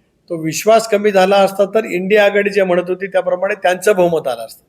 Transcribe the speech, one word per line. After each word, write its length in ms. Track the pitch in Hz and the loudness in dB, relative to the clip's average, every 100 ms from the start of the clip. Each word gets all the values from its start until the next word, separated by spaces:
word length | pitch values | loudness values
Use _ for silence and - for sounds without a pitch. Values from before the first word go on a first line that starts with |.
| _ _ - | _ _ -12
तो 80 | 165 | -8
विश्वास 500 | 160 - 208 226 - | -6 -2 2 2 2
कमी 240 | 208 208 | 0 2
झाला 240 | 190 185 202 | 2 4 4
असता 300 | 190 190 190 | 2 0 -2
तर 200 | 220 226 | -2 -2
इंडिया 400 | 175 190 214 202 | -4 0 2 4
आघाडी 240 | 202 202 | 2 -2
जे 140 | 202 | 0
म्हणत 260 | 190 175 175 | 0 0 -2
होती 180 | 180 190 | -6 -4
त्याप्रमाणे 480 | 185 180 180 190 202 | -2 -2 -2 -4 -2
त्यांचं 400 | 180 185 208 190 | -2 0 0 2
बहुमत 320 | 175 160 139 | 2 0 -4
आलं 180 | 117 113 | -8 -12
असतं. 180 | - | -18